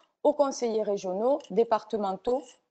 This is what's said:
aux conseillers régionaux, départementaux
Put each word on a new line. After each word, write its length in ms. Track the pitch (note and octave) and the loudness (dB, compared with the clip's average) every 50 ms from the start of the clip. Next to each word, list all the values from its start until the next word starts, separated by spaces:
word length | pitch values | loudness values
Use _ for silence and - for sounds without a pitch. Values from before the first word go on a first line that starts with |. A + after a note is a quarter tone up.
| _ _ _ _ - | _ _ _ _ 2
aux 120 | D4 D4 | 2 4
conseillers 480 | D4 C#4+ C4+ - - B3 A#3 G#3+ A3 G#3+ | 4 0 0 0 -2 -4 -2 0 0 0
régionaux, 560 | G3+ G3+ G3 F#3 F#3 F#3 G3 A3 B3+ C#4+ - - - | 0 -2 -4 -4 -4 -4 -2 0 0 0 0 -2 -2
départementaux 920 | F#3 G#3 A3+ A#3 A3 G#3 - - - G#3 G#3 F#3+ F#3+ F#3 - A#3+ B3 B3+ B3 - - _ _ _ | 0 0 2 2 2 -2 -2 -4 -4 -4 -2 -4 -4 -4 -2 -2 -2 -2 -4 -10 -18 _ _ _